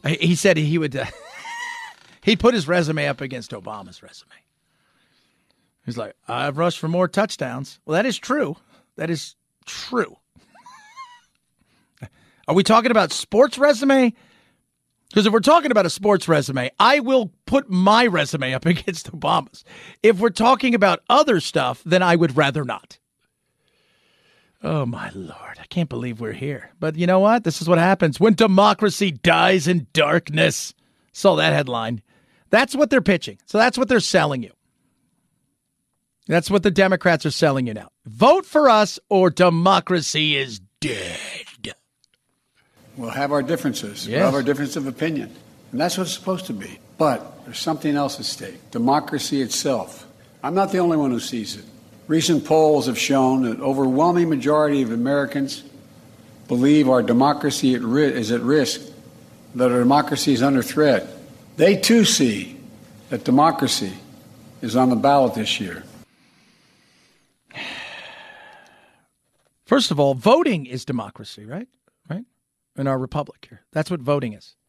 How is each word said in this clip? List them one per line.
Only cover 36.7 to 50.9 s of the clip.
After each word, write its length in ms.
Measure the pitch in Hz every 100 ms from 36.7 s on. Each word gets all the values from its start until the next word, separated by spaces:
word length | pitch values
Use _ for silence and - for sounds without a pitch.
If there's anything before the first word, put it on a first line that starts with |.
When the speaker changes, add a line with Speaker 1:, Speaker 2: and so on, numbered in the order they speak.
Speaker 1:
Democrats 540 | 180 190 185 180 160 156
are 60 |
selling 360 | - 160 135 123
you 60 |
now. 160 | 107 - _ -
Vote 400 | 110 233 359 -
for 240 | 302 285
us 300 | 214 208 - _
or 220 | 196 185
democracy 1040 | - 180 165 180 185 180 180 143 156 151 143
is 240 | 131 107 92 _
dead. 380 | 151 107 90 82 - - - - - - _ _ _ _ _ _ _ _ _ _ _ -
Speaker 2:
We'll 120 | 117
have 240 | 131 143
our 100 | 147
differences. 640 | 131 165 139 113 104 107 110
We'll 80 | 123
Speaker 1:
Yes. 100 | 196
Speaker 2:
have 80 | 262
our 60 |
difference 360 | 127 139 143 165
of 100 | 139
opinion. 420 | 123 156 147 107 - - _ -
And 80 | 120
that's 160 | 170 185
what 100 | 175
it's 60 |
supposed 320 | - - 185 -
to 80 |
be. 260 | 104 92 - _ -
But 460 | 151 120 - -
there's 160 | - -
something 340 | 165 151 151
else 240 | 143 143 -
at 40 | 117
stake. 460 | - 104 - -
Democracy 680 | 120 120 147 156 147 - 139
itself. 680 | 123 - 147 120 90 - - _ - _
I'm 140 | 131 180
not 160 | 190
the 60 | 185
only 180 | 175